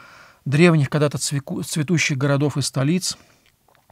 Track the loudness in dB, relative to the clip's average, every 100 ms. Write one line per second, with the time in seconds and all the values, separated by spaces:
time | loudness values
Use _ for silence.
0 | -20 -20 -20 _ -2 4 6 6 2 0
1 | 0 -2 -4 -6 -6 -8 -6 -6 -2 0
2 | 0 -2 0 0 0 -2 -4 -2 0 0
3 | -2 -8 -16 _ _ _ _ _ _